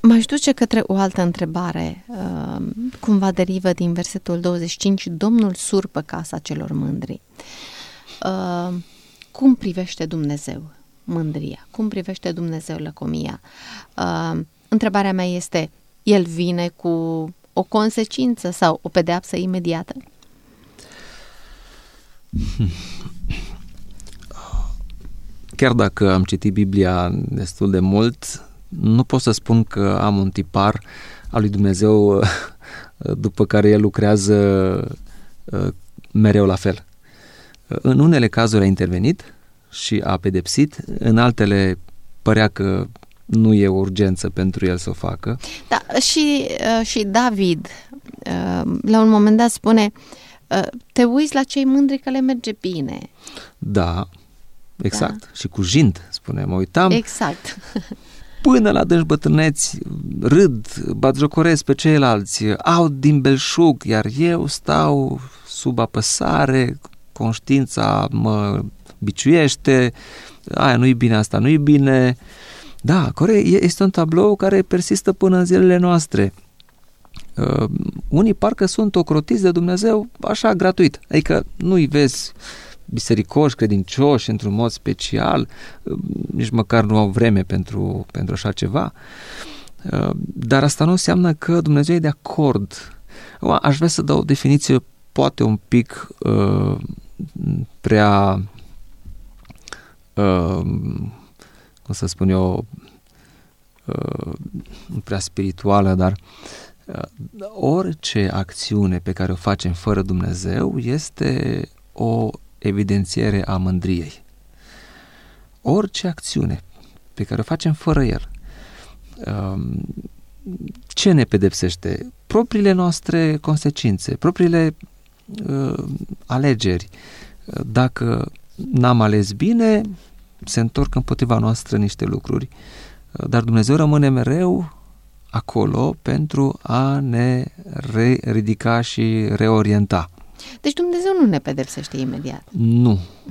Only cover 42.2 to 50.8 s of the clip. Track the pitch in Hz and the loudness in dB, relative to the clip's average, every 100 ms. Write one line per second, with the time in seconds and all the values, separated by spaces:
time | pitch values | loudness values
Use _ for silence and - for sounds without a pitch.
42.2 | - 110 107 - 98 95 92 - - - | 0 2 2 0 -2 -2 -4 -10 -20 -20
43.2 | - 113 110 107 98 95 95 95 98 92 | -2 2 4 6 4 2 0 0 0 0
44.2 | 92 92 95 - 92 90 87 92 90 87 | -4 -2 -2 0 -2 -2 -6 -6 -6 -6
45.2 | - 123 - - - - - - - 320 | -8 -8 -10 -16 -4 -4 -2 -2 0 0
46.2 | 302 285 262 - - 226 226 - 202 202 | 0 0 -4 -4 -2 -2 -2 -4 0 0
47.2 | 247 202 190 160 - - - 277 - - | 0 2 0 0 -4 -18 -20 -20 -20 -14
48.2 | - 175 180 180 - - - 220 220 214 | -8 -6 -4 -4 -2 -4 0 4 6 6
49.2 | 208 220 240 - - 226 208 - - - | 6 4 2 0 2 2 2 -4 -20 -20
50.2 | - - _ 190 - 240 | -20 -20 _ -4 -4 -8